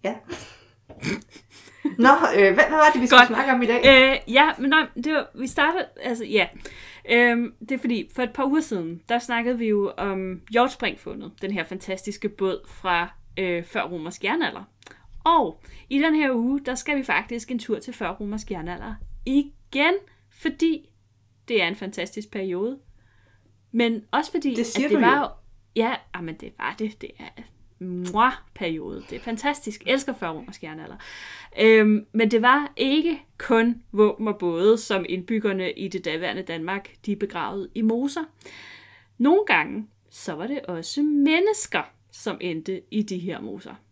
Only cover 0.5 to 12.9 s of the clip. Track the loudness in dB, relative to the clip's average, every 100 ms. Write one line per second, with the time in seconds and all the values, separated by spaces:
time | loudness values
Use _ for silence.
0.5 | -20 _ _ _ -10 -8 -8 -10 -20 _
1.5 | -20 -20 -8 -6 4 6 6 4 6 6
2.5 | 6 4 6 6 6 6 8 8 4 2
3.5 | 2 2 6 8 8 8 2 2 4 4
4.5 | 2 2 2 0 -6 -2 -2 -4 -8 -6
5.5 | 0 0 0 -6 -8 -8 -6 -2 0 -2
6.5 | -6 -20 -20 -20 -18 2 4 6 4 -2
7.5 | -8 -6 -4 -2 -2 -4 -6 -4 -2 0
8.5 | 0 0 -6 -6 -10 -4 -4 -2 -2 -2
9.5 | -2 0 0 0 -4 -6 -4 -6 -10 -2
10.5 | 2 2 0 -6 -6 -12 -14 -14 -10 -6
11.5 | -6 -6 -10 -8 -8 -8 -8 -8 -4 -4
12.5 | -4 -10 -8 -2